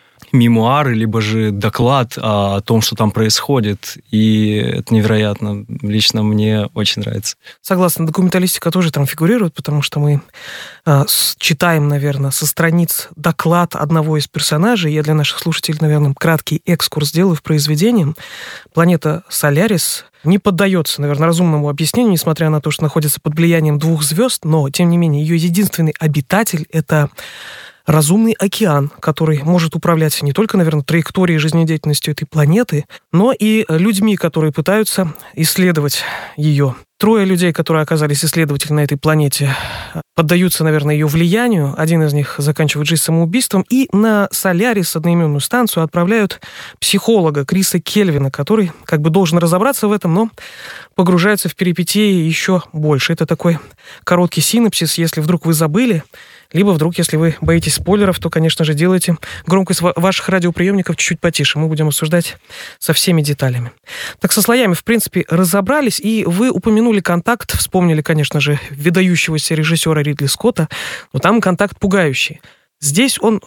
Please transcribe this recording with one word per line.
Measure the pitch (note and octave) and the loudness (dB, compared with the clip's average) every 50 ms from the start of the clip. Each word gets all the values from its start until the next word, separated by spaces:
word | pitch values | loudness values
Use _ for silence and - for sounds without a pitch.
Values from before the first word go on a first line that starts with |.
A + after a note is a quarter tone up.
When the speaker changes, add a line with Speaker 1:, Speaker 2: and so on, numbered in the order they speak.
| _ _ _ _ - - - | _ _ _ _ -4 0 2
Speaker 1:
мемуары, | B2 A#2+ A#2 A#2 A2+ A2+ A#2+ B2+ D3 D3+ C3 A#2 | 4 4 4 4 4 4 2 2 2 2 0 0
либо | A2 A2+ A2 G#2+ A2+ | 0 0 0 0 -2
же | G#2+ G#2 A2 A2 A2 G#2+ | -2 0 0 0 0 -2
доклад | G2+ G2+ G2+ A2 - - A#2 A#2+ C#3 C#3 A#2+ - - | -2 -2 -2 -2 0 0 2 2 2 2 0 -2 -4
о | - - A2 G#2+ G2+ G2+ G2+ G2 G2+ | -6 -4 -2 0 0 0 0 -2 -2
том, | - - A#2 A2+ | 0 0 0 0
что | G#2 - A2 | 0 0 -2
там | - A2+ G#2+ | -2 -2 0
происходит. | F#2+ A2 A2 A2 G#2+ - - - C#3 C3 A2 G#2 G2+ - - - - - - _ | 0 0 0 0 0 -2 -2 0 0 0 0 -2 -4 -6 -8 -14 -16 -18 -8 _
И | - G#2+ A2 A2 G#2+ G#2+ G#2+ G#2+ G#2+ | 0 2 2 4 4 2 2 0 0
это | G#2+ G#2+ A2 - - - - A#2 | -2 -2 -2 -4 -6 -2 0 2
невероятно. | A2 G#2 A2 A2+ G#2+ G#2+ G#2 G2+ - G#2+ G#2 G#2 G2+ G#2 - - - | 2 2 2 2 2 0 0 -2 -4 -6 -6 -6 -8 -8 -10 -10 -8
Лично | - G#2 G#2 G#2+ G#2+ - - A2 G#2+ | -6 -4 -2 0 0 0 0 0 0
мне | G#2+ G#2+ G#2+ G#2+ G#2+ G#2+ G#2+ G#2 G#2 - | 0 2 2 2 2 0 0 -2 -4 -4
очень | A2+ G#2 - - - | -4 -4 -4 -4 -4
нравится. | G2+ G#2+ - - G#2 - - _ _ - - _ | -6 -6 -6 -6 -8 -10 -12 _ _ -20 -20 _
Speaker 2:
Согласна, | - - G3 F3+ F#3 F3 E3 - E3 | -6 -2 0 2 2 2 0 0 -2
документалистика | D#3+ D#3 - F3+ F3+ E3+ F#3 F3+ F3+ - - - E3+ | -2 0 0 0 2 2 0 0 -2 -2 -4 -4 -2
тоже | D#3+ F#3 F3+ E3 | 0 0 0 0
там | - C#3+ C#3 | 0 0 -2
фигурирует, | C3+ - - D#3+ E3+ A#3 B3 G#3+ E3 - | -2 -2 0 0 2 2 2 0 -2 -4
потому | - - - D3 D3+ | -6 -6 -4 -2 -2
что | C#3 - - D3 | -2 -2 -2 0
мы, | D3 D3 D3 C#3 - _ - - - - - - - - - - _ | 0 2 2 0 -2 _ -16 -20 -18 -18 -16 -16 -18 -18 -20 -6 _
э, | E3 D3 C3+ C#3 | 2 2 2 2
с-, | - - - - - - - | 0 0 -2 -2 -4 -4 -4
читаем, | - - E3+ - F3+ F3 E3 D#3 D3 | -2 -2 0 0 0 2 2 2 2
наверное, | D3 C#3+ C#3+ C#3 D3 C#3 C3+ C#3 C3+ | 0 0 0 -2 -2 -2 -2 -4 -4
со | C3+ - D#3+ | -4 -4 -4
страниц | D3 - - E3+ E3 E3 E3+ E3+ D#3+ - - - - - | -4 -2 0 0 2 2 2 2 0 -2 -6 -8 -12 -10
доклад | - D3 E3+ D#3 - - E3 E3+ F3 F3 E3 - | -4 -2 -2 -2 0 0 2 2 2 2 0 -2
одного | - D3+ D3 D#3+ D#3+ D3+ D#3 D#3 | -4 -2 0 0 0 0 0 -2
из | D3+ C#3+ | -2 -4
персонажей. | - - - - - D#3 D3+ F3 A3+ B3 G#3 E3+ D3+ D3+ | -4 -6 -6 -4 -2 0 0 2 2 2 0 0 0 0
Я | D3+ D3+ | 0 0
для | D3+ D#3 | 0 0
наших | D3+ D3 - - - | 0 0 -2 -4 -4
слушателей, | - E3+ D#3+ - - - D#3+ D3+ | -4 -4 -4 -2 -4 -4 -2 0
наверное, | D#3+ D3+ D3+ D3+ D3 C#3+ C3+ | 0 2 2 2 2 0 0
краткий | - - E3 D#3+ D3+ - - D#3 C#3+ - | 0 0 0 0 0 -2 -4 -6 -4 -2
экскурс | - F3 D#3 - - - D3+ D3 | -2 -2 -2 -2 -4 -4 -4 -4
сделаю | C#3+ - D#3+ F#3 G3 E3 | -2 0 2 2 2 0
в | D3 | 0
произведении. | - - D#3+ D3+ C#3 D3 D3+ D3 F3+ A3+ A#3+ A3 D#3+ C#3 D#3+ - - - - - - - - - - _ - | -2 -2 -2 0 0 0 0 0 2 2 2 2 2 0 -2 -6 -12 -18 -18 -18 -16 -16 -18 -18 -20 _ 0
«Планета | D#3+ E3+ F3 F3+ D#3+ - D#3 D3+ E3 - - | 2 2 4 2 2 0 -2 -4 -4 -6 -8
Солярис» | - - - D3 C#3+ D3+ G3 A3+ G#3+ E3 - - - - - _ _ _ - | -6 -2 0 0 2 2 2 2 0 0 -2 -4 -6 -8 -12 _ _ _ 0
не | D3+ F#3+ | 2 2
поддаётся, | G3+ - G#3+ F#3+ D#3+ G3+ G3 F#3+ F3 D3 - - - | 2 2 0 2 2 2 2 2 0 0 -2 -4 -4
наверное, | C#3+ C#3+ C#3+ C#3 D#3 | -2 -2 0 0 2
разумному | E3 E3+ E3+ F3+ E3+ D#3 D3 D3 D3 | 2 2 2 2 2 2 2 0 -2
объяснению, | C#3+ C#3+ D#3+ D3 - A#3 B3 A3+ | -2 -2 -4 -2 0 2 2 2
несмотря | F#3 D#3+ - E3 D#3 - E3 D#3 | 2 2 0 -2 0 0 0 0
на | D#3 D3+ | 0 0
то, | - D#3 | -2 -4
что | D3 - E3 | -2 -2 -2
находится | D3 - E3 D3+ D3 - - | -2 0 0 -2 -2 -2 -4
под | - D#3+ D3+ | -4 -4 0
влиянием | D#3+ E3 E3+ E3+ E3 D#3 D3+ D3 D3 | 2 2 4 4 2 2 2 0 0
двух | D3+ D#3+ E3 D3+ D3+ | 0 0 0 0 0
звёзд, | C#3 D#3 E3 A#3+ B3+ - - - | -2 0 0 0 0 -2 -4 -2
но, | D#3+ D#3 D#3+ C#3+ C#3 | 0 0 0 0 0
тем | C#3 - F3+ E3+ | 0 0 2 2
не | E3+ | 2
менее, | F3 E3+ D#3+ D3 D3 D3+ | 2 2 2 2 0 0
её | D#3 E3+ | 0 0
единственный | E3+ D#3+ F3+ E3+ G3 G#3 F3+ - - E3 D#3 - | 0 0 0 2 0 0 0 0 0 0 0 0
обитатель — | - E3 D#3 C#3+ D3+ C#3 - - G3+ A3+ - - D#3+ D#3 - | -2 -2 -2 0 -2 -2 0 0 0 0 0 -2 -6 -6 -4
это | - D#3+ D3+ - D#3+ D3+ D3 C#3+ - - - - - - - - - - - - - _ _ | -4 -4 -2 0 0 0 0 0 -4 -10 -20 -20 -20 -20 -20 -20 -20 -20 -20 -20 -20 _ _
разумный | - D3+ D#3 D3+ C#3+ F3 A3 A3+ A3+ A#3 | 0 2 2 2 2 2 2 2 2 2
океан, | - G3 G3 - - A3 F3+ D3 C#3+ C#3 D3 - - | 0 -2 -2 -2 0 0 2 2 2 0 -2 -6 -6
который | - - D3 - E3 D#3 D#3 C#3+ C#3 | -4 -4 -2 0 0 0 0 0 2
может | D#3 F3+ F3+ E3 D#3+ - | 2 2 2 2 0 -2
управлять | E3+ - F3 E3+ D#3+ D#3+ D3+ - - | -2 0 0 2 2 2 0 0 -2
не | - C#3+ | -2 -2
только, | C3+ - A3 G#3+ - | 0 0 0 2 2
наверное, | F#3+ E3+ D#3+ D#3 D3+ C#3 | 2 2 2 2 0 0
траекторией | - D#3+ E3+ D#3 - - F#3+ F#3 F3 E3 D#3 | 0 0 0 0 -2 -2 0 0 2 2 0
жизнедеятельностью | D3 D#3 D#3 E3 E3 D#3+ D#3+ D3+ - D#3 D3 - - - | 0 2 2 2 2 2 0 -2 -2 -2 -2 -2 -2 -4
этой | D3 - D#3+ | -6 -6 -8
планеты, | - - D#3 D3 C#3+ D#3+ A3+ B3 - - D3 D3+ - - - _ _ | -4 -2 0 2 4 4 2 2 0 -2 -4 -4 -6 -12 -20 _ _
но | - E3+ G3+ B3 C4+ | 2 2 4 2 2
и | - G#3 G#3+ A3 A3 G#3+ | 2 2 2 2 2 0
людьми, | - D#3 D#3+ F3+ A3 A3 F#3+ G3 A3 G#3 | 0 0 0 2 2 2 2 2 0 0
которые | F3 - E3 - E3 D#3 D#3 | 0 -2 -2 0 0 0 0
пытаются | C#3+ - D3 - G3 G#3+ G#3+ - - - F#3 D#3+ D3 - - - - | 0 -2 0 0 2 2 0 0 -2 -2 -2 -4 -6 -10 -18 -12 -4
исследовать | - D#3+ D#3 - - F#3 F3+ F3 D#3 C#3+ C#3+ - - - - - - - - - | -2 -2 0 2 2 2 2 2 2 0 -2 -2 -4 -6 -8 -10 -12 -12 -12 -6
её. | - D3+ D#3 D3 C#3 C#3+ C3+ B2+ - - _ _ - | -2 0 2 2 2 2 0 0 -4 -12 _ _ 0
Трое | - G#3 A3+ G#3+ G3 | 2 2 4 4 2
людей, | F#3+ F#3+ E3+ F3+ F3 | 2 2 2 2 0
которые | D#3 - D#3+ - E3 D#3 | 0 0 -2 0 0 0
оказались | D3+ - E3 D#3 D3+ D3 D3 C#3 - | 0 0 0 0 0 0 0 -2 -2
исследователями | D3+ - E3 D#3+ C#3+ C#3+ C#3 - - D3+ D3+ | -2 0 0 0 0 0 -2 -2 -2 0 0
на | D3 | 0
этой | C#3 D3 | 0 -2
планете, | C#3 - D#3 D#3 D#3 D3+ C#3 - - C#3+ C#3 C3 - - - - - - - - E3 - _ _ | 0 0 2 2 2 2 0 0 0 -2 -2 -2 -4 -6 -10 -10 -12 -12 -12 -12 -12 -12 _ _
поддаются, | - E3+ D3 F3 F3+ F#3 F3+ - - D#3+ | 0 2 2 2 2 2 2 0 0 0
наверное, | D#3+ D3+ D3+ C#3+ D3 D3+ | 0 0 0 0 0 0
её | D3+ D#3 | 0 0
влиянию. | D3+ C#3+ D#3+ E3+ E3+ F#3 A3 A#3+ B3 A3+ F3 C#3+ C#3 C#3 | 0 2 2 2 2 2 2 2 2 2 2 0 0 -2
Один | - D#3+ D#3+ E3+ E3 D#3 | -2 0 2 2 2 2
из | D3+ C#3+ | 2 0
них | D3 C#3+ - - | 0 -2 -4 -4
заканчивает | - C#3 D3 D3+ - D#3+ C#3+ - D3 D3+ | -2 -2 -2 0 0 0 0 0 -2 -2
жизнь | D3 E3 D3+ | -2 -2 0
самоубийством. | - - D#3+ E3 E3+ E3 F3 B3+ B3 - - F#3+ F#3+ - | 0 0 2 2 2 0 0 -2 -2 0 0 -2 0 2
И | - C4 C4+ - - | 2 0 2 2 2
на | G3 G#3+ A3+ G#3+ G#3 G3+ F#3+ | 2 2 4 2 2 0 -2
Солярис, | - - - F#3+ F3+ E3+ G#3+ B3+ A3+ G#3 F3 - - | -4 -2 -2 0 0 2 0 0 0 0 -2 -2 -4
одноимённую | E3+ D#3 E3+ E3+ E3+ E3+ D3+ D3 C#3+ | -2 0 0 2 2 2 0 0 -2
станцию, | C3+ - - B3 B3 G#3+ - E3 D#3+ | -2 -2 0 0 0 0 0 -2 -2
отправляют | D#3+ - F3 F3 F3+ A3+ A3+ G#3 F#3 - - - - - - - - - _ | -2 0 -2 0 0 0 0 0 -2 -4 -8 -18 -20 -20 -18 -20 -20 -12 _
психолога | - - - G3+ - - A#3 G#3 F3 D#3+ D3 C#3+ C#3 | -4 -2 -2 0 2 2 2 4 2 2 0 -2 -2
Криса | - - F#3+ F#3+ - - F3+ | -2 0 0 0 0 -2 -2
Кельвина, | - - - G#3 G#3 F#3 D3+ C#3+ C3+ C3+ | -4 -2 0 0 2 2 2 0 0 -2
который | - - C#3+ - G#3+ A3 G3+ E3+ - - - | -2 -4 -2 0 0 2 0 0 -4 -10 -6
как | - - D3+ | -4 -2 0
бы | D3 E3 | 2 2
должен | D#3+ G3 F#3+ D#3 D#3+ F3 | 4 4 2 2 2 2
разобраться | F3+ E3+ E3+ F#3 G#3 C4+ C#4 - - | 2 2 2 2 2 0 0 0 0
в | G#3 G#3 | 0 0
этом, | G3+ - F3 D#3+ | 0 0 0 2
но | F#3 A3+ A3+ - - - - - - - - - - - - _ | 2 0 0 -4 -10 -20 -20 -20 -20 -18 -18 -18 -20 -20 -4 _
погружается | - F#3 E3+ F3+ E3+ E3+ G#3 G#3+ G3 - | 0 2 4 4 4 4 2 2 0 -2
в | E3+ - | -6 -6
перипетии | - F#3 F3+ E3+ - F3+ - - G3+ G#3+ G#3 G3 F3 D#3+ | -2 -2 -2 0 -2 -2 -2 0 2 2 2 2 2 2
ещё | D#3+ D#3+ - - - F#3 F3 - - - | 0 -2 -2 0 0 0 0 -2 -4 -6
больше. | D#3 D3+ D3+ D3 C3 - - E3+ | -2 0 0 0 0 0 -2 -2
Это | - E3 | -2 -2
такой | - E3+ - - F3 E3+ D3+ - - - _ - - - - - | -2 -2 0 0 0 0 -2 -4 -12 -20 _ -20 -20 -20 -12 -4
короткий | - F3+ F3 F3+ E3+ - - | 0 2 2 2 2 0 -2
синопсис, | D3 - - A#3 A#3 G#3+ - - E3+ D3+ - | -2 0 2 2 2 2 0 -2 -2 -2 -2
если | - E3 D#3+ - D#3+ | -2 -2 -2 -2 -2
вдруг | D3+ D3+ F3 E3 - | 0 0 0 0 0
вы | D#3+ E3 | 0 0
забыли, | D3+ E3 D#3 D3 G#3 C4 B3 G#3 D#3+ - _ - - - - - - _ _ | 2 0 0 2 2 2 2 0 -2 -4 _ -16 -20 -20 -20 -20 -20 _ _
либо | - D#3 G3+ G3+ | -2 0 2 2
вдруг, | F#3 D3+ D#3 E3+ E3+ | 2 2 0 0 0
если | - E3+ - - | -2 -2 0 0
вы | D#3 E3 E3 D3+ - | 0 2 0 0 0
боитесь | - E3 E3 E3 D#3+ D#3+ - | 0 0 2 2 0 -2 -4
спойлеров, | - - E3+ G3 G#3 G3+ F#3+ F3 - | -4 -2 0 2 2 2 2 0 -2
то, | - E3+ | -4 -4
конечно | - E3 D#3+ E3 - - E3+ | 0 0 0 0 0 0 0
же, | D3+ D#3 | 0 0
делайте | C#3+ E3 F3+ F#3 F3+ - - E3+ - - - - - - | 2 2 2 2 2 0 0 -2 -2 -6 -12 -16 -12 -4
громкость | - F3+ G3 F#3+ - F#3 - | 0 0 0 2 0 -2 0
ва-, | E3 F3+ - | 0 -2 0
ваших | E3+ E3+ F#3+ F#3 - - - | 0 0 0 0 -2 -2 -2
радиоприёмников | F3+ F#3+ E3+ F3 E3+ - F3 F#3+ G3+ G3 F3+ - E3 | 0 0 0 0 0 0 0 0 0 0 -2 -2 -4
чуть-чуть | - - - F3 - | -4 -4 -4 -2 -2
потише. | - F3 D#3+ - C#3+ - - D3+ | -2 -2 0 0 -2 -2 0 0
Мы | D#3 | -2
будем | D#3+ D#3+ D3+ D#3 | -2 0 0 0
обсуждать | D3+ C#3+ - D#3+ D#3 E3 F3 E3+ - - - _ - - - - - - - | 0 0 -2 -2 0 0 0 0 -2 -8 -16 _ -20 -20 -20 -18 -20 -16 -6
со | - - D#3+ | -4 -2 -2
всеми | - - - E3+ D#3+ | 0 0 2 2 2
деталями. | D3 D3 D3 - C#3 C3 B2 B2 A#2+ A#2+ - _ _ - - - - - - - | 2 0 -2 -2 -2 -2 -2 -4 -6 -8 -12 _ _ -18 -16 -14 -14 -14 -6 -4
Так, | - G3 | -4 -2
со | - - | 0 0
слоями, | G3 - A#3 B3+ B3 G3 F3 | 2 2 2 2 2 2 0
в | - - | 0 0
принципе, | - A#3 A3+ - - - F#3 - - | 0 0 0 0 -2 -4 -4 -2 0
разобрались, | E3 E3+ F#3+ E3+ E3+ G3+ G3 F#3+ C#4 D4+ C#4+ A3+ - - | 0 2 2 2 0 0 0 0 0 0 0 0 -2 -2
и | - G#3 A3 A3 F#3+ | -2 -2 -2 0 0
вы | - E3+ F#3 A#3+ C4 | 0 0 0 0 0
упомянули | - F#3+ - A3+ G#3+ G#3+ A#3 A#3+ A3 G3+ | 0 0 0 2 2 4 4 2 2 0
контакт, | F3 - F3 F3 E3+ - A#3+ A#3 - - - | 0 0 -2 0 0 -2 -2 -4 -4 -6 -4
вспомнили, | - - - - F#3+ F3+ E3+ D#3+ D3+ | -4 -4 -2 0 2 2 2 2 0
конечно | D3 - E3 D#3 D3 - - D3+ | 0 0 0 0 0 0 -2 -2
же, | C3+ D3 D3 C#3 - - | 0 0 -2 -2 -4 -8
выдающегося | C#3+ C#3 D3 F3 E3+ F#3 F#3 F3+ F3 D3+ - - D#3+ D3+ - - E3 | -10 -4 -2 0 2 2 2 2 2 0 0 -2 -2 -4 -2 -2 -2
режиссёра | D#3 D#3 D3+ E3+ D#3 - E3 D#3+ D#3 | -2 0 0 0 0 0 0 0 0
Ридли | C#3+ C#3+ C#3+ - C#3+ | 0 -2 -2 -2 -2
Скотта, | C3+ - - - A#3 - - D#3+ - - - - - - - - - - | -4 -2 0 0 0 0 0 -2 -4 -4 -8 -12 -12 -12 -14 -12 -10 -4
но | C#3 | 0
там | - F3 G#3+ A#3 | 2 2 2 2
контакт | - F#3+ F3+ D#3+ G3+ G3+ - - | 2 0 0 0 -2 -2 -2 -4
пугающий. | - G3 F#3 G3+ F3 D3+ C3 - - - - - - - _ _ _ _ _ _ | -2 0 2 2 2 0 0 -2 -4 -4 -6 -12 -20 -20 _ _ _ _ _ _
Здесь | - D3 C#3+ F3 B3+ C4+ - - | -4 0 2 2 2 0 0 0
он | - G#3+ A3 - - | 0 0 0 0 -2